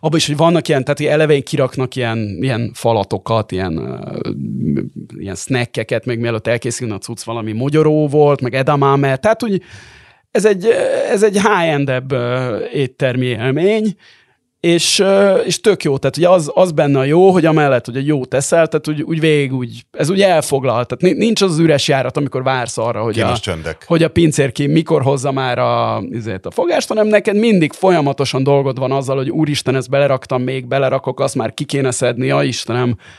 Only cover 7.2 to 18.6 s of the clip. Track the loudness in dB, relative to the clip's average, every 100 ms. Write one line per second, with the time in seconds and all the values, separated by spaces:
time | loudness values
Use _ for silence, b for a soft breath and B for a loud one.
7.2 | -10 -8 -6 -4 0 2 2 2 2 2
8.2 | 4 2 0 -2 0 2 4 4 2 0
9.2 | 0 0 0 -4 B B B B B B
10.2 | _ 0 2 2 2 2 0 0 0 2
11.2 | 2 4 2 2 2 0 0 -2 -4 -4
12.2 | -2 -2 -2 -4 -4 -2 -4 -2 -2 0
13.2 | -2 -2 -2 2 2 2 0 -4 b b
14.2 | b b _ _ 0 2 2 2 2 4
15.2 | 4 4 0 0 2 2 0 -2 -2 2
16.2 | 4 4 2 2 2 2 2 2 2 4
17.2 | 6 6 4 4 4 2 0 -4 -2 -2
18.2 | -2 -4 2 2